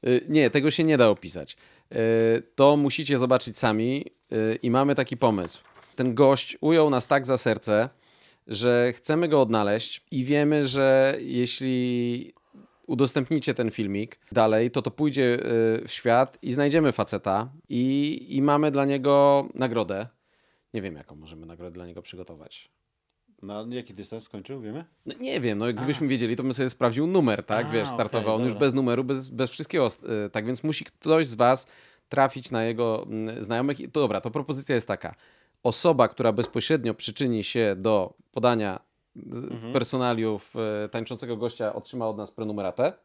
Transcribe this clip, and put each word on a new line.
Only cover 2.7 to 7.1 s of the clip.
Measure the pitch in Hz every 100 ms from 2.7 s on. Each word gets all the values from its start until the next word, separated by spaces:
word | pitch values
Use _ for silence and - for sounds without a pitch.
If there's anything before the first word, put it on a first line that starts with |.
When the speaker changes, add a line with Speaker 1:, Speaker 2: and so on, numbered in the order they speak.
| 147
Speaker 1:
musicie | 143 127 143 139
zobaczyć | 123 127 - 107
sami, | 120 107 117 135 - _ _
y, | 110 110 113
i | 123
mamy | 123 139
taki | 139 127 127
pomysł. | 123 104 85 - _ - - -
Ten | 127
gość | 117 139 135 - -
ujął | 151 165 151
nas | 131
tak | -